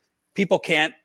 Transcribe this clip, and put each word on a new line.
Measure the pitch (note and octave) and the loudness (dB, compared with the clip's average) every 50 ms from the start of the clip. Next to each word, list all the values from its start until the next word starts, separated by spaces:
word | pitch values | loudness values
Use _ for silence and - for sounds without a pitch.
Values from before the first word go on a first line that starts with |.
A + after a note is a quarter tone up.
| _ _ _ _ _ _ - | _ _ _ _ _ _ -6
people | - G3 - F#3+ - | -4 0 0 0 -2
can't | - - E3 D3+ D3+ D3+ - _ | 0 0 0 0 0 -2 -4 _